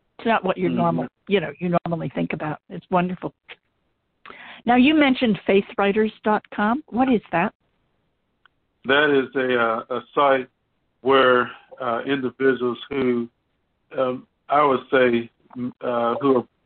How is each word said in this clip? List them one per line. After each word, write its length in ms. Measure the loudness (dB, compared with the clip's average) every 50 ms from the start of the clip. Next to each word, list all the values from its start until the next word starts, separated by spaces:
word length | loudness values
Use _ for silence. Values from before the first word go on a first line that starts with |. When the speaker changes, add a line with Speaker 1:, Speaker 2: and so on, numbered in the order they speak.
| _ _ _ -8
Speaker 1:
It's 80 | -2
not 160 | -2 -2 0 0
what 140 | -2 -4 -2
you 80 | -2
Speaker 2:
Mm-hmm. 100 | -2 0
Speaker 1:
normal, 300 | 0 0 0 0 -2 -6 -8 _ _ _
you 120 | -2 -2 -2
know, 140 | -2 -4 -10
you 180 | -8 -4 -2 -2 -2 -2
normally 260 | -2 -6 -6 -6 -8 -6
think 200 | -6 -6 -6 -6
about. 260 | -8 -8 -8 -8 -10 _ -16
It's 160 | -16 -16 -8 -2
wonderful. 420 | 0 0 0 0 -4 -8 -10 -12 -14 _ _ -20 -20 _ _ _ _ _ _ _ _ _ _ _ _ _ _ -20 -20 -20 -20 -20 -18 -10 -2
Now, 100 | 0 4
you 180 | 4 6 6 6
mentioned 460 | 4 4 4 2 2 2 0 0 0 0
faith 180 | 2 2 2 2 0 -4
writers 340 | -2 0 0 2 0 0 -2 -2 _ -2
dot 200 | -2 -2 -2 -2 -6
com. 320 | -6 -2 -2 -2 -2 -2 -6 -6
What 220 | -2 -2 0 2
is 100 | 2 0 -2 -2
that? 200 | -2 -2 -2 -2 -6 _ _ _ _ _ _ _ _ _ _ _ _ _ _ _ _ _ _ _ _ _ _ _ _ _ -2
Speaker 2:
That 260 | 0 2 2 4 4
is 260 | 2 2 0 0 -4
a, 240 | -4 -2 0 0 0
uh, 240 | 2 0 -2 -4 -6 -8
a 120 | -8 -8 -8 _ -2
site 360 | 2 4 4 4 2 0 -6 _ _ _ _ _ _ _ _ _ _
where, 480 | 0 2 4 4 6 4 4 2 2 -2 -8 -18 _ -20 -14 -10
uh, 200 | -6 -4 -4 -4 -2
individuals 720 | -4 -4 -2 -4 -6 -4 0 0 0 0 2 -2 -4 -4 -6 -10 -10
who, 380 | -6 -4 -2 0 0 -2 -4 -6 _ _ _ _ _ _ _ _ _ _ _ _ -6
um, 300 | -4 -4 -4 -4 -8 -12 _ _ _ _ -2
I 140 | 0 2 2
would 180 | 2 2 0 -2 0
say, 400 | 2 2 2 4 2 0 -2 -6 _ _ _ _ -14
m-, 160 | -10 -10 -10 -10 -8
uh, 340 | -8 -6 -4 -2 -2 -2 -2 -2
who 160 | 2 2 2
are 100 | 2 0 _ _ _ _